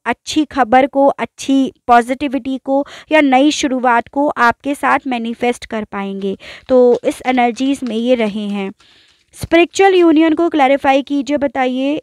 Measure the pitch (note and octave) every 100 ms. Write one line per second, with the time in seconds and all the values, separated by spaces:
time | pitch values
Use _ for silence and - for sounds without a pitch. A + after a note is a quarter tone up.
0 | - A#3+ - D#4 D4 C#4 G#3+ B3+ C#4 C#4
1 | C#4 - A#3 - - C4+ C4 - - A#3+
2 | A#3+ C4 C#4+ C4+ C4 C4 - C#4 C#4+ -
3 | - D#4 C#4 B3+ D4 - C#4+ B3+ B3 A#3
4 | - C#4 D4 - A#3+ - C#4 C#4+ C4+ C#4
5 | C4+ A#3+ A3+ A#3 A#3+ A#3+ - A3 G#3 G3+
6 | G3 G3 G3 G3 - - - B3+ B3 A#3+
7 | - - B3+ B3+ A#3+ A3 C4+ C4+ B3 A3
8 | A#3+ B3 G#3+ G#3+ G#3 G3+ G3 - _ _
9 | _ _ _ - - E4 F4 - G4 F#4
10 | E4+ D4+ E4 D#4 E4+ D#4 C4 C#4 C#4 C#4
11 | - C#4+ B3 D4 C#4 C4+ B3+ B3+ C4+ D4+